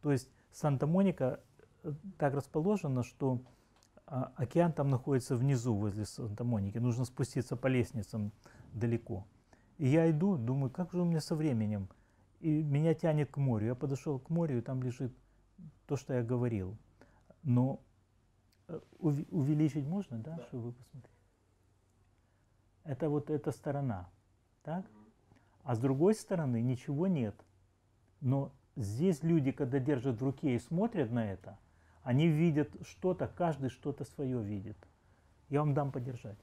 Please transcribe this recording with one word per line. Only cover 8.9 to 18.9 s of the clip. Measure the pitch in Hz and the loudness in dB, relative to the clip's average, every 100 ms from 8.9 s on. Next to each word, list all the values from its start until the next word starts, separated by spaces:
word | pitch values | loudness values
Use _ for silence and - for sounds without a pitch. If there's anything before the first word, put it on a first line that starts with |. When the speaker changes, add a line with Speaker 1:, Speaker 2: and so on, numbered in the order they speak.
| 117 - 98 98 _ _ - _ - | 0 -4 -10 -10 _ _ -20 _ -2
Speaker 1:
И | 135 | 4
я | 156 165 | 6 6
иду, | 151 190 180 | 4 2 2
думаю, | 113 135 135 | 0 0 -2
как | 135 175 | -2 -4
же | 180 | 0
у | |
меня | 175 165 | 2 0
со | - | 0
временем? | 160 156 117 107 104 95 - _ _ _ _ | 0 2 2 0 0 -4 -12 _ _ _ _
И | 165 151 | 0 2
меня | 156 143 160 | 2 4 4
тянет | 160 170 151 143 | 4 2 2 0
к | - | 0
морю. | 135 113 107 | 0 2 0
Я | |
подошел | 123 147 135 - 135 | -2 -2 -4 -2 -4
к | - | -2
морю, | 165 165 123 | -2 0 0
и | |
там | 113 131 | -2 -4
лежит | 127 117 127 - _ _ _ - 156 - - | -4 -4 -8 -8 _ _ _ -20 -20 -20 -6
то, | 139 | -6
что | - | -2
я | 127 | -2
говорил. | 117 123 123 110 92 107 - _ - _ _ - | 0 0 0 0 -4 -8 -18 _ -20 _ _ -8
Но, | 143 123 131 - - _ _ _ _ _ _ _ _ | 2 4 4 0 -12 _ _ _ _ _ _ _ _
э, | 160 - | -14 -14